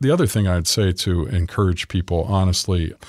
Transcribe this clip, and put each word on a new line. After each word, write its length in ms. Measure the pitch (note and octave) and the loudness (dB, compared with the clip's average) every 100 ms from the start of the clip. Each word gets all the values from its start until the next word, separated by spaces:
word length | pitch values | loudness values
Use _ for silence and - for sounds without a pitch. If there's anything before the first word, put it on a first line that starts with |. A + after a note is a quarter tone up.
the 100 | C3 | 0
other 160 | F3 C#3 | 2 2
thing 220 | A2+ G2 | 2 0
I'd 180 | F2+ D#2+ | 0 0
say 260 | - G2+ | 0 2
to 340 | F2+ - F2 C#2+ | 0 0 -2 0
encourage 600 | F2+ E2+ - G2 F2 - | -2 -2 0 0 0 -2
people, 360 | F#2 F2 F2 | -4 -2 -2
honestly, 680 | E2 G2 F#2 F2+ - F2+ D#2+ - | 0 2 2 0 0 -2 -2 -6